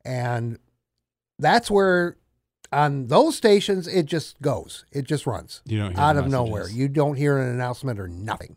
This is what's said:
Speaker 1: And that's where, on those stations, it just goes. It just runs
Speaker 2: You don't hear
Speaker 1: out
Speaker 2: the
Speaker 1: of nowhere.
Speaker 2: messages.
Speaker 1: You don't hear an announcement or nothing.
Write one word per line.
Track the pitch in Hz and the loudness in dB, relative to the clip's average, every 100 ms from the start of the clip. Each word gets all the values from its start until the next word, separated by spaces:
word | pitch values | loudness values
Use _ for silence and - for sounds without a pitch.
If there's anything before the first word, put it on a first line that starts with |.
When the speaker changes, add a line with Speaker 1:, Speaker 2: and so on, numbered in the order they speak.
Speaker 1:
And | - 127 123 120 117 117 _ _ _ _ _ _ _ - | -8 -6 -4 -4 -4 -8 _ _ _ _ _ _ _ -2
that's | 147 226 - | 2 2 4
where, | 202 190 180 175 - _ _ _ _ - | 2 4 4 0 -6 _ _ _ _ -4
on | 139 147 139 123 | 0 2 0 2
those | 165 320 - | 4 4 4
stations, | 220 202 196 196 175 | 4 4 4 -2 -2
it | 185 | -2
just | 156 165 - - | 0 -4 -6 -6
goes. | 139 107 - - - | -4 -4 -6 -16 -10
It | 139 131 | -8 -4
just | 147 139 | -4 -4
runs | 98 - - | -6 -10 -18
Speaker 2:
You | - 107 | -6 -4
don't | 101 | -2
hear | 90 | 2
Speaker 1:
out | 147 147 | 2 2
Speaker 2:
the | |
Speaker 1:
of | 135 | 0
nowhere. | 131 117 104 | 0 -2 -4
Speaker 2:
messages. | 90 113 | -6 -4
Speaker 1:
You | 139 | -2
don't | 143 147 139 | 2 0 2
hear | 147 139 | 2 2
an | 127 | 0
announcement | 123 123 123 131 104 | -2 -4 -6 -6 -6
or | 92 | -8
nothing. | 87 110 - - | -10 -8 -8 -10